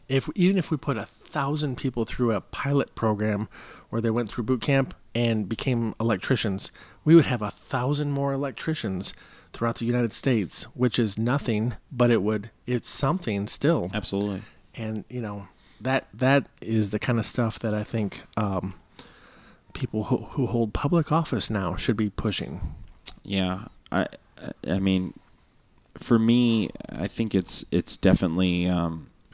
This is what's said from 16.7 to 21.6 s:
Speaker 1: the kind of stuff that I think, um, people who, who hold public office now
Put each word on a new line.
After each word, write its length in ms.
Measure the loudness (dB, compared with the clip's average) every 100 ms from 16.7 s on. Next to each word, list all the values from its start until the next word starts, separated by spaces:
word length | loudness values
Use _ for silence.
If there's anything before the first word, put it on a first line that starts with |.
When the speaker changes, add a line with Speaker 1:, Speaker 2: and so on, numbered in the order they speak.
| 0 2
Speaker 1:
the 80 | 0
kind 200 | 0 0
of 60 | 0
stuff 340 | 0 -2 -2
that 140 | -4
I 100 | -4
think, 380 | -4 -2 -4 -6 -10 -4
um, 360 | -2 -2 -4 -8 -18 -20 -20 -20 -20 -20 -20 -20 _
people 320 | -8 -4 -4 0
who, 120 | -2
who 300 | -2 -4 0
hold 260 | 0 0
public 380 | 0 0 0 2
office 380 | 0 0 -2 0
now 260 | -2